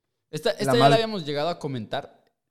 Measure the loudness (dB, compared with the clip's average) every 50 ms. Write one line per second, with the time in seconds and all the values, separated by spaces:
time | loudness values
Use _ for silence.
0 | _ _ _ _ _ _ -10 -4 -4 -4 -2 -2 0 2 4 6 6 6 6 4
1 | 2 0 -4 -6 -6 -6 -4 -4 -2 -4 -4 -6 -8 -8 -6 -8 -8 -6 -8 -8
2 | -8 -10 _ _ _ _ _ _ _ _